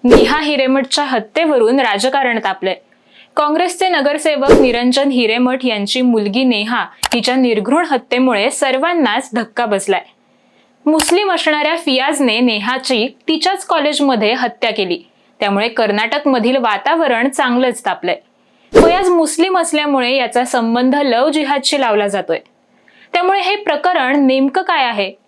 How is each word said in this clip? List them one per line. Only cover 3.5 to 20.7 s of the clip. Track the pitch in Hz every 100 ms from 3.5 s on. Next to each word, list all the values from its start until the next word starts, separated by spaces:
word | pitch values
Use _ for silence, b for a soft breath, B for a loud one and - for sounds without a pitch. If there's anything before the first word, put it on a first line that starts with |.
| 311 349 359 370
नगरसेवक | 339 277 302 311 294 269
निरंजन | - 262 233 247 254 285
हिरेमठ | 254 226 226 247 254
यांची | 254 214 202 254
मुलगी | 254 226 202 202
नेहा | 262 220 214 240 180 B B
हिच्या | 240 226 254
निर्घृण | 254 220 202 294
हत्येमुळे | 339 262 254 247 262 214 220
सर्वांनाच | 269 277 262 320 349 254 220 262
धक्का | 226 226 - 233
बसलाय. | 202 196 185 - _ b b b b b b -
मुस्लिम | 311 302 349 403
असणाऱ्या | 339 320 302 302 330
फियाजने | 330 262 269 285 269 220
नेहाची | 247 208 202 262 262 247 240 - -
तिच्याच | 320 349 381 -
कॉलेजमध्ये | 339 285 285 277 240 208
हत्या | 247 240 233 233
केली, | 214 190 175 - b b _
त्यामुळे | 202 196 226
कर्नाटकमधील | 226 220 208 226 285 294 247 226 262
वातावरण | 233 202 - 330 311 233 254
चांगलंच | 269 269 240 262 226 -
तापलंय. | 180 175 - _ _ b b b -
फयाज | 339 349 370
मुस्लिम | 349 311 - 359 370
असल्यामुळे | 339 302 294 269 240 269
याचा | 240 240
संबंध | 247 254 226